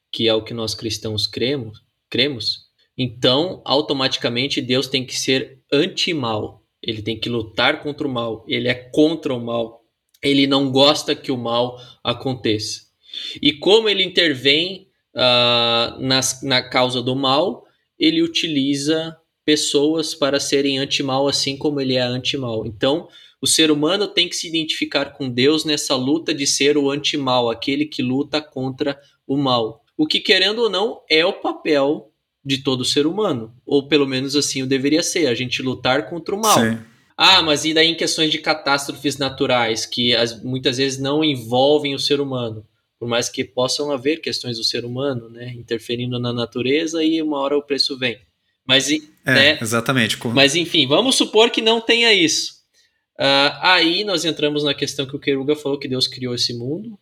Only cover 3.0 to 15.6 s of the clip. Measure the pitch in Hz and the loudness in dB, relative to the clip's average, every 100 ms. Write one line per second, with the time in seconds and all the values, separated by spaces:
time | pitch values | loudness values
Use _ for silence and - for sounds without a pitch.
3 | 127 - 131 131 180 - - 135 151 139 | -6 0 2 2 0 -4 0 0 0 -2
4 | 131 - 131 120 139 143 123 127 139 135 | -2 -2 -4 -2 -4 -4 -2 -2 0 -4
5 | 127 - - 131 - - - 143 190 - | -4 -6 0 -2 -2 -14 -2 0 0 -2
6 | - 160 117 107 - - _ _ - 107 | -4 -2 -2 -4 -6 -12 _ _ -14 -10
7 | 110 110 123 120 107 - 127 151 147 143 | -8 -6 -4 -4 -4 -2 -2 -2 -6 -6
8 | 151 123 117 107 - 123 120 120 - - | -6 -4 -6 -8 -6 -4 -2 -4 -2 4
9 | 156 160 151 123 117 117 113 - _ _ | 4 2 -4 -4 -4 -4 -4 -10 _ _
10 | _ _ 139 139 139 139 135 135 139 151 | _ _ 0 2 4 2 2 4 4 4
11 | - 143 - 127 120 120 123 - - - | 0 -4 -4 -4 -2 0 -2 -4 -18 -10
12 | 117 117 135 123 120 107 - - _ _ | -6 -4 -4 -2 -2 -2 -4 -10 _ _
13 | _ - - - 143 147 175 220 214 196 | _ -14 -12 -2 0 2 4 4 4 0
14 | 185 - 170 131 135 147 180 190 _ _ | 0 2 2 2 2 2 0 -6 _ _
15 | _ 120 123 123 120 120 | _ 0 2 4 4 2